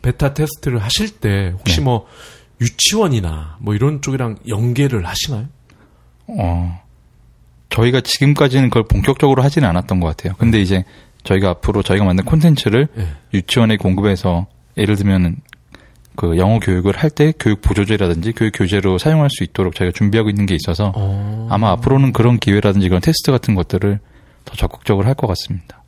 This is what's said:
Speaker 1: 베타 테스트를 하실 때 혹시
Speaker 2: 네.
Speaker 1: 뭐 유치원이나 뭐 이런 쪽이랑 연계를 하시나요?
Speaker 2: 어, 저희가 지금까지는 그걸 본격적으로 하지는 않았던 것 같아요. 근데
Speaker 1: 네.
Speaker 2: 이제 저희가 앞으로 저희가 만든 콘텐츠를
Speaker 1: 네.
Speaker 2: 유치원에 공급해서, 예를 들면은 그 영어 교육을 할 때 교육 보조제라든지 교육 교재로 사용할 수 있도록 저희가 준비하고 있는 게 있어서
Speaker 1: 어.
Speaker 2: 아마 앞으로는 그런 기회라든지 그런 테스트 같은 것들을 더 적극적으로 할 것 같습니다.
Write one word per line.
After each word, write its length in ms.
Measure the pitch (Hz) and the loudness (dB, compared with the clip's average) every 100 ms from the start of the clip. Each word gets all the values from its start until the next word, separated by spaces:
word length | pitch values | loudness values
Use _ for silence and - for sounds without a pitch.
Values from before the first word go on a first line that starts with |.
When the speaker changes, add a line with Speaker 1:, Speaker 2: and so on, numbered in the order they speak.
Speaker 1:
베타 320 | 123 123 143 | -4 -2 -2
테스트를 440 | 139 151 - - 120 | -2 -6 -4 -4 -4
하실 280 | 104 - 214 | -2 -4 -4
때 420 | - 107 98 92 90 | -4 -2 -2 -2 -4
혹시 200 | - - | -2 0
Speaker 2:
네. 60 | |
Speaker 1:
뭐 220 | 139 117 - - - - _ _ | 0 -2 -4 -20 -20 -20 _ _
유치원이나 960 | 117 - - 208 196 120 87 78 78 78 | -6 -2 -2 2 0 0 -2 -6 -10 -10
뭐 140 | 104 | -4
이런 260 | 104 139 147 | 0 0 -2
쪽이랑 340 | 139 135 120 107 113 | -4 -4 -4 -6 -6
연계를 580 | 104 120 120 139 113 85 | -2 -2 0 0 -2 -4
하시나요? 400 | - - 117 135 - _ _ _ _ _ _ - | -6 -6 -6 -8 -16 _ _ _ _ _ _ -12
Speaker 2:
어, 520 | 226 90 85 87 87 _ _ _ _ _ _ _ _ _ | -4 -2 -2 -4 -8 _ _ _ _ _ _ _ _ _
저희가 300 | - 120 131 | 0 2 2
지금까지는 720 | - - 139 143 143 131 127 | -2 0 2 4 2 2 2
그걸 140 | 117 | 2
본격적으로 580 | 107 104 95 131 143 127 | 2 0 2 2 2 4
하지는 260 | 139 147 117 | 2 2 0
않았던 320 | 87 90 92 | 0 -2 -2
것 80 | 82 | -2
같아요. 260 | 78 95 92 | -4 -6 -2
근데 200 | 117 110 | 2 2
Speaker 1:
네. 40 | |
Speaker 2:
이제 220 | 92 95 98 - - _ | 2 0 -2 -14 -20 _
저희가 260 | - 95 98 | 0 2 2
앞으로 320 | 87 - 104 | 0 -2 -2
저희가 220 | 95 98 | 0 2
만든 200 | 98 90 | 2 2
콘텐츠를 640 | - 160 165 139 - 113 147 | 2 4 4 4 2 2 0
Speaker 1:
네. 140 | - 90 73 _ | -2 -8 -8 _
Speaker 2:
유치원에 420 | 98 - - 113 107 | -4 0 2 2 2
공급해서, 720 | 95 95 104 95 95 87 95 _ _ - | 0 0 0 0 0 -2 -4 _ _ -2
예를 200 | 95 101 | 0 2
들면은 400 | 101 95 87 82 _ - _ - - _ - - | 2 2 0 -2 _ -20 _ -20 -20 _ -18 -6
그 220 | 85 82 | -2 2
영어 200 | 92 113 | 2 2
교육을 360 | 98 92 95 - | 0 0 0 0
할 140 | 156 | -2
때 220 | - 151 156 | 2 0 2
교육 220 | 113 101 | -2 0
보조제라든지 720 | 127 98 98 107 92 85 101 | 0 0 0 0 0 0 -4
교육 200 | 113 110 | -2 -4
교재로 440 | - 92 101 95 92 | 0 -2 0 0 0
사용할 300 | 151 160 143 | 2 2 0
수 140 | - | -2
있도록 300 | 90 - 92 | -6 -2 -4
저희가 180 | - 90 | -2 -4
준비하고 380 | - 104 110 107 | 0 0 2 0
있는 160 | 104 101 | 0 0
게 80 | |
있어서 380 | 85 - 85 104 | -2 -2 -2 -2
Speaker 1:
어. 540 | 98 101 98 - - - | -2 -4 -4 -6 -8 -4
Speaker 2:
아마 200 | 101 107 | 0 0
앞으로는 400 | 92 127 135 135 | 0 2 2 2
그런 260 | 110 117 120 | 4 2 2
기회라든지 500 | - 101 104 98 92 | 2 2 2 2 2
그런 120 | 90 | 2
테스트 280 | 165 160 - | 2 0 0
같은 220 | 131 - | 0 0
것들을 440 | 95 85 92 101 101 - - - _ | -2 0 -2 -2 -2 -8 -20 -20 _
더 100 | - - | -18 -4
적극적으로 500 | - - - 98 101 | -4 -4 0 2 2
할 80 | |
것 120 | 139 113 | 0 -2
같습니다. 560 | 90 - 92 - - | -2 -6 -10 -10 -20